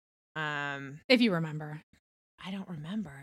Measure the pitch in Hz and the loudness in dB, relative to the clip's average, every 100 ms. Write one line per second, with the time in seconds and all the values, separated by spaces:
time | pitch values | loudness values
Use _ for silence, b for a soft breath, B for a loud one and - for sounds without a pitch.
0 | _ _ _ 156 156 147 143 139 139 147 | _ _ _ -4 -2 0 -2 -4 -6 -10
1 | - 254 240 170 160 151 151 151 - - | 4 6 8 4 0 -4 -6 -8 -12 -20
2 | _ _ _ _ 175 196 190 160 151 214 | _ _ _ _ -8 -8 -8 -8 -6 -4
3 | 170 139 | -6 -10